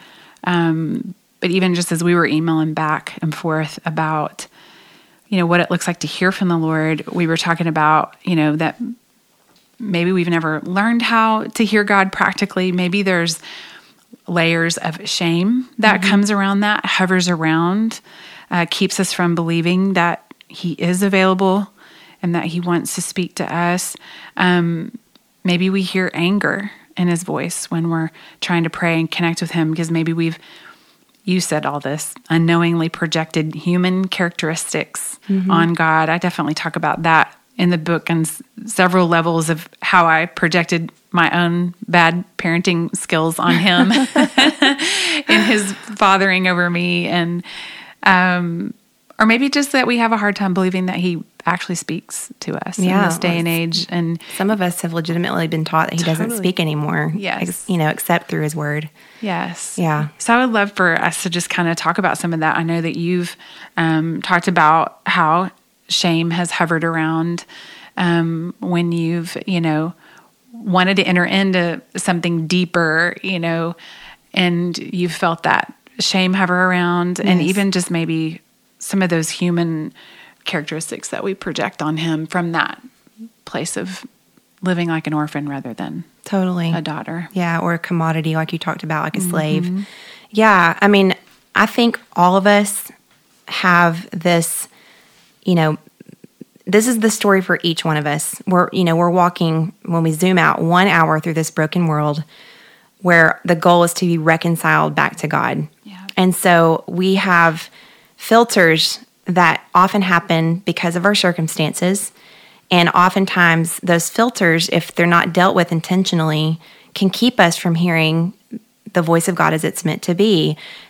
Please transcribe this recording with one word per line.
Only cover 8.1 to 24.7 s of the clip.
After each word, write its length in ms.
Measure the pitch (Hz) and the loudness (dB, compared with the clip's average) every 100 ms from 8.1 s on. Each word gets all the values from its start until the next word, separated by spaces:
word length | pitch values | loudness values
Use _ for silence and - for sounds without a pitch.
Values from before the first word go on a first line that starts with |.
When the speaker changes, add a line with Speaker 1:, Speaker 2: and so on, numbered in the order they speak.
| - | -6
Speaker 1:
you 120 | - 165 | -2 2
know, 200 | 151 151 | 2 0
that 220 | 160 - 240 - _ _ _ _ _ _ _ - | -2 -6 -10 -12 _ _ _ _ _ _ _ -12
maybe 320 | 208 175 175 | -4 -2 0
we've 160 | 190 175 | 0 0
never 320 | 170 160 156 | 0 -2 -4
learned 400 | - 190 220 233 | -2 -2 0 0
how 420 | 226 233 220 220 - | 0 2 2 0 -2
to 200 | - 214 | -2 2
hear 180 | 214 | 2
God 280 | 208 202 190 | 2 2 2
practically. 600 | - 190 185 196 185 185 | 0 -2 0 -4 -2 -2
Maybe 300 | 180 180 202 | 0 0 0
there's 380 | 196 180 170 165 - - - - _ _ _ - - | 0 0 0 -4 -12 -18 -20 -20 _ _ _ -16 -4
layers 500 | 170 165 165 165 - | 0 2 2 0 -2
of 300 | - 160 208 | -4 -6 -6
shame 580 | - 170 170 190 247 254 - | -2 0 2 2 0 -2 0
that 220 | 214 185 | 2 4
Speaker 2:
Mm-hmm. 80 | 190 | 2
Speaker 1:
comes 220 | 202 202 | 2 2
around 280 | 202 196 196 | 0 0 0
that, 240 | 208 214 - | 0 0 0
hovers 420 | - 185 185 180 | 0 2 2 2
around, 680 | 165 160 160 170 202 226 - - - - - - | 0 2 2 2 0 -2 -4 -14 -20 -20 -20 -4
uh, 140 | 180 170 | -2 -2
keeps 300 | - 190 - | -2 -2 -2
us 120 | 185 | -2
from 240 | - 175 170 | -2 0 0
believing 580 | 165 170 165 185 196 | 0 0 0 0 0
that 380 | 185 170 160 - - - | 0 0 -2 -10 -20 -20
he 260 | - 170 | -8 -8
is 300 | - 170 180 | -2 -2 0
available 680 | 196 190 190 185 190 196 196 _ - - - - | 2 4 4 2 2 0 -2 _ -20 -20 -20 -8
and 140 | 175 170 | -4 -2
that 100 | 170 | -4
he 140 | 170 | -4
wants 360 | 175 170 - - | -2 -2 -2 -6
to 60 | |
speak 340 | - - 175 - | -6 -6 -6 -6
to 200 | - 170 | -6 -2
us. 400 | 175 180 - - - - - - | 0 -2 -4 -12 -18 -20 -10 0
Um, 600 | 180 180 170 | 2 2 2